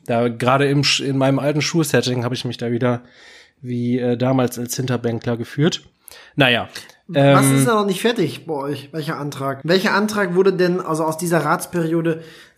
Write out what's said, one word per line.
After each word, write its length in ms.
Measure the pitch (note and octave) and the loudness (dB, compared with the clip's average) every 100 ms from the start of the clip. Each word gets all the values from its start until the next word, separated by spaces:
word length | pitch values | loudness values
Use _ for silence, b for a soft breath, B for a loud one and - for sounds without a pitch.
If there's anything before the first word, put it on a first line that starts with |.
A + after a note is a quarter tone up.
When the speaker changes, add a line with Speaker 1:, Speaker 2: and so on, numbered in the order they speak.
| - | -4
Speaker 1:
Da 220 | A#2+ A#2+ | 0 0
gerade 400 | A2+ B2 C3+ C#3 | 0 2 4 4
im 140 | C#3+ | 2
Sch-, 200 | C#3 - | 2 0
in 160 | C3+ C3+ | 0 0
meinem 220 | C3+ C3+ | 2 2
alten 220 | C#3 D3+ | 0 0
Schulsetting 600 | C#3+ E3+ D3+ B2+ B2 B2 | 0 0 2 2 0 -2
habe 140 | A#2+ B2 | -4 -4
ich 80 | |
mich 140 | B2 A2 | -6 -6
da 120 | A#2 | -4
wieder 320 | A#2+ B2 A#2+ B B B B B B | 0 0 -2 B B B B B B
wie, 380 | B2 A#2+ A#2+ B2+ | -8 -4 -2 0
äh, 180 | B2 A#2+ | 0 0
damals 400 | B2+ C3 A#2+ B2 | 2 2 0 -2
als 200 | A#2+ - | -8 -6
Hinterbänkler 600 | B2+ A#2+ A#2 A#2 - A#2 | -4 -2 -2 -4 -4 -4
geführt. 460 | A2+ - D#3+ - - _ B B B B | -4 0 0 0 -10 _ B B B B
Naja, 320 | C3 A#2 F2+ B B B - | 2 2 -2 B B B -4
Speaker 2:
Was 400 | C#3+ C#3 C#3+ C#3 | 4 6 6 4
Speaker 1:
ähm, 100 | C3+ | 2
Speaker 2:
ist 120 | C3+ | 2
da 60 | |
noch 120 | G#3+ G3+ | 2 0
nicht 140 | F#3 | 0
fertig 460 | A3+ A#3+ D3+ B2+ - | 0 0 -2 -4 -8
bei 80 | |
euch? 340 | C#3+ C#3 C#3+ - | -6 -6 -8 -8
Welcher 240 | D#3+ D3 C3+ | -8 -6 -6
Antrag? 440 | D3 C3 C#3 C3 | -8 -6 -6 -4
Welcher 320 | D#3 F#3+ F#3+ | 0 2 2
Antrag 400 | F#3+ G#3 G#3+ F#3 | 0 0 -2 0
wurde 180 | F3 F#3+ | 2 2
denn, 280 | F3 F3+ F3+ | 2 2 0
also 240 | - D#3 | -2 -2
aus 120 | D#3+ D#3 | -2 -2
dieser 220 | F3 E3+ | 0 0
Ratsperiode, 840 | D3+ F3+ - F3 D#3+ E3 E3 D#3+ B B B | 2 -2 -2 -4 -2 0 0 -4 B B B